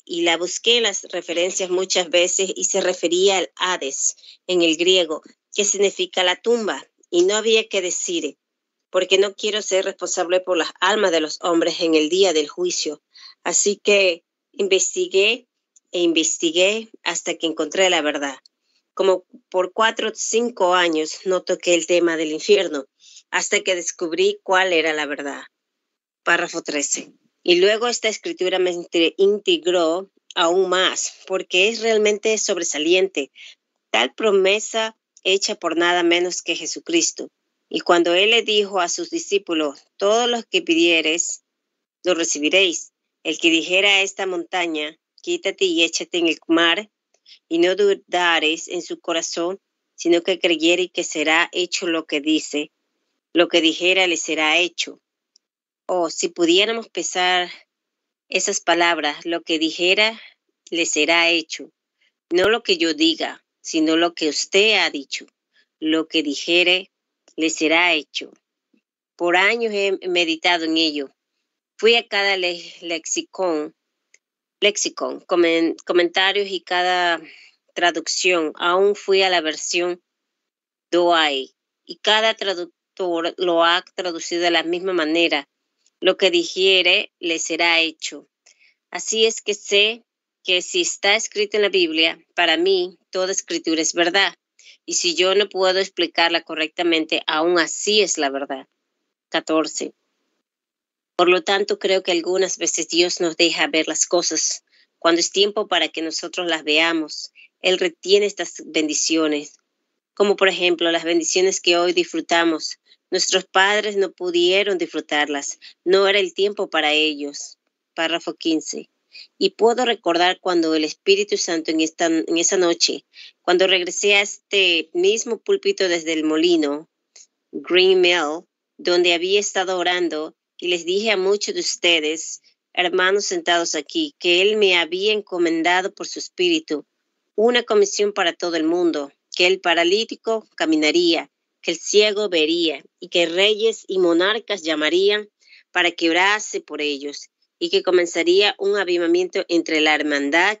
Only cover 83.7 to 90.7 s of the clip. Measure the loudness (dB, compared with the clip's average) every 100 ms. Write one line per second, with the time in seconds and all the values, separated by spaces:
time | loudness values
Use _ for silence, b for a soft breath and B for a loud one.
83.7 | 2 -2 -8 -8 -8 -6 -2 0 0 0
84.7 | -4 -2 -2 0 0 0 0 -6 _ _
85.7 | _ _ -4 -2 2 2 2 -2 0 2
86.7 | 4 4 2 0 _ -6 -4 -4 -2 2
87.7 | 2 0 -4 -12 -12 -20 _ _ b b
88.7 | b _ -10 -4 0 0 0 -6 -8 -2
89.7 | 2 2 -2 _ _ _ _ -4 -2 -2